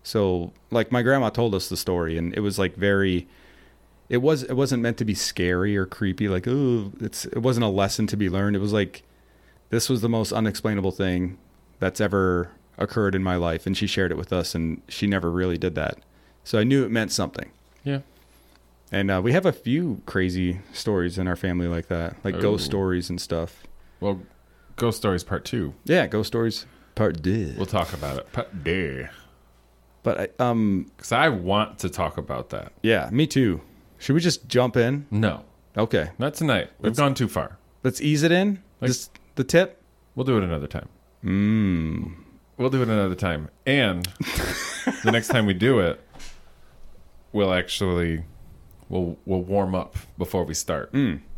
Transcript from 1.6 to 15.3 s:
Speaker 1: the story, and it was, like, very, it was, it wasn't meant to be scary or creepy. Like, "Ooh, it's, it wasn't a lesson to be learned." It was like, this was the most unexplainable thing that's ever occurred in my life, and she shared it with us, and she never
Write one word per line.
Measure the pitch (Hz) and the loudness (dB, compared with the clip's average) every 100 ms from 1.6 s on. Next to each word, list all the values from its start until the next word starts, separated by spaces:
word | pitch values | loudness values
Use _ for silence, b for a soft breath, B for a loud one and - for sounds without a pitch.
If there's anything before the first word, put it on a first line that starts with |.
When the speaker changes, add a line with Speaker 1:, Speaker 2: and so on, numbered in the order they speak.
| - | -2
Speaker 1:
the | 90 | -4
story, | - 87 82 82 | -2 0 0 -2
and | 85 | -2
it | - | -2
was, | 101 98 | -2 0
like, | 95 | -2
very, | - 101 98 98 90 - b b b b b b _ _ | 2 2 4 4 0 -2 b b b b b b _ _
it | 120 | 2
was, | 139 151 | 2 2
it | 131 | 0
wasn't | 120 135 123 | 0 2 2
meant | 117 110 | 0 0
to | |
be | 107 | -2
scary | 95 - - 90 90 101 101 | -2 -4 0 0 2 2 0
or | |
creepy. | 92 - 101 90 104 | -2 -2 -2 0 0
Like, | 92 120 | 0 0
"Ooh, | 135 135 120 101 - | 0 2 0 -2 -8
it's, | 107 - | -8 -8
it | - 117 | -6 -2
wasn't | 123 117 | 0 2
a | 110 | 2
lesson | 95 98 - 107 | 2 2 2 -2
to | 104 | 0
be | 98 | 0
learned." | 92 101 | 2 0
It | 101 | 0
was | 101 | 0
like, | 107 98 - _ b b b b b _ | 0 0 -4 _ b b b b b _
this | 117 - | -2 0
was | 123 | 0
the | 113 | 2
most | 113 107 | 0 0
unexplainable | 107 110 - 110 101 95 | 0 0 0 -2 0 -2
thing | 90 95 90 90 92 _ _ _ _ | 0 0 0 -2 -6 _ _ _ _
that's | 92 - | -2 0
ever | 104 98 92 87 87 - _ - | 0 4 4 2 -2 -10 _ -6
occurred | 101 - 101 | -2 0 2
in | 95 | 2
my | 92 | 0
life, | 90 85 82 | 0 0 -2
and | - 95 | -2 -2
she | 101 | 0
shared | - 90 | 0 0
it | 82 | 0
with | 90 | -2
us, | 90 85 | -2 -2
and | 85 82 78 - | -2 -4 -4 -10
she | - 104 | -2 0
never | 98 85 | 2 2